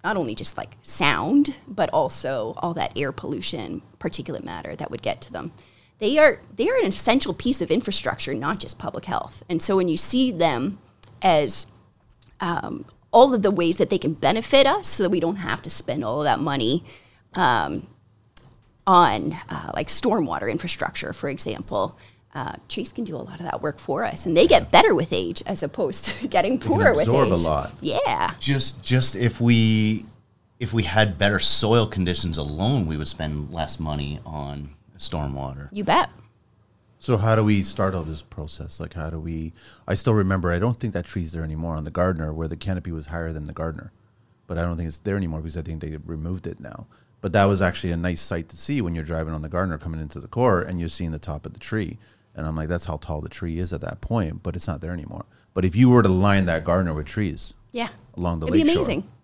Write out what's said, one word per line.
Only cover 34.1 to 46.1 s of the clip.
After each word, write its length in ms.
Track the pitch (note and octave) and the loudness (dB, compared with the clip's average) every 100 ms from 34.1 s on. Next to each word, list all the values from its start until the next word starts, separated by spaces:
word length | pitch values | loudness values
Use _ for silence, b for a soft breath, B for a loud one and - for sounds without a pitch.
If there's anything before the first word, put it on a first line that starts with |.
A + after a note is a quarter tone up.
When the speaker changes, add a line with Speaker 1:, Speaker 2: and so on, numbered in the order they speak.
| D2+ - | -8 -10
Speaker 3:
on 460 | D2+ C#2+ C#2+ D2 D2 _ - | -10 -8 -10 -12 -16 _ -10
stormwater. 720 | - E2 C#2+ C2+ C2+ C2+ C#2 | -6 -4 -4 -6 -8 -10 -10
Speaker 1:
You 120 | G3+ | -6
bet. 260 | G3+ C#4 - - - _ _ _ _ _ _ _ | 2 2 2 -6 -20 _ _ _ _ _ _ _
Speaker 2:
So 180 | - A2+ | 0 2
how 180 | A2 A2 | 4 4
do 80 | |
we 200 | G#2+ G2+ | 6 4
start 300 | G2 - F#2+ F#2 | 2 0 -2 -2
all 80 | |
this 180 | D#2 D#2 | -6 -8
process? 580 | - - D#2 - D2+ - | -12 -12 -12 -10 -12 -10
Like, 140 | D#2+ | -10
how 160 | E2+ D#2 | -8 -8
do 100 | D#2+ | -6
we, 340 | D#2+ E2 D#2+ - B B - | -6 -6 -8 -10 B B -4
I 60 | |
still 200 | G2 - | -2 2
remember, 380 | G#2+ F#2+ F#2+ E2+ | 2 2 2 2
I 80 | F2 | 0
don't 200 | A2 A#2+ | 0 -2
think 140 | A#2 | -4
that 120 | F#2 F2 | -4 -6
tree's 280 | G2 E2 | -6 -6
there 100 | E2 | -6
anymore 320 | D#2+ D#2 E2 D#2+ | -6 -6 -6 -6
on 80 | |
the 80 | D2+ | -6
Gardner, 420 | E2+ F2+ E2 D#2 | 0 0 2 -4
where 140 | D#2 D#2+ | -4 -6
the 80 | D#2+ | -4
canopy 360 | G2 F#2 F2 | -4 -4 -4
was 160 | D#2+ D2+ | -8 -8
higher 240 | E2+ E2 | -6 -6
than 100 | D#2+ | -6
the 100 | D2 | -8
Gardner. 380 | D#2 D#2+ D#2 - _ _ _ _ _ _ | -6 -6 -6 -14 _ _ _ _ _ _
But 100 | E2+ | -4
I 40 | |
don't 120 | F2 E2 | -2 -2
think 100 | E2 | -6
it's 100 | - | -6
there 180 | G#2 G2 | -4 -2
anymore 240 | F2 D#2 | -2 -4
because 160 | D#2+ E2 | -6 -8
I 40 | |
think 200 | D#2+ D#2+ | -8 -8
they 160 | D#2+ D2+ | -8 -10
removed 420 | D#2 | -10